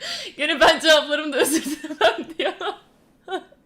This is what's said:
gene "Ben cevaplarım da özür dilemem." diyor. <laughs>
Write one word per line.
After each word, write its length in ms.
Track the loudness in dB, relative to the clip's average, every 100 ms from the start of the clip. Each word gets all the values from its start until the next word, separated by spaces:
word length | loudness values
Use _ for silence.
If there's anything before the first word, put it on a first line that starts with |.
| -10 -10 -10 -6
gene 240 | -2 2
"Ben 200 | 4 4
cevaplarım 520 | 4 4 4 -2 -2
da 40 | 0
özür 280 | 0 0
dilemem." 760 | -2 -8 -8 0 0 0 -6 -6
diyor. 140 | -6 -4 -8 -8 _ _ _ _ -10
<laughs> 160 | -10 -10 _